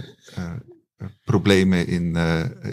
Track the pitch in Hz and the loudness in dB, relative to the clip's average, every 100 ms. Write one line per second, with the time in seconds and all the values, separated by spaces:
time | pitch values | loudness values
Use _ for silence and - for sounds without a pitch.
0 | - - - - 87 85 - - _ _ | -10 -20 -18 -12 -10 -10 -14 -20 _ _
1 | 95 - - 101 101 98 92 90 85 87 | -16 -14 -2 0 4 4 4 2 0 -2
2 | 87 82 82 82 80 - - | -2 0 0 0 -2 -8 -12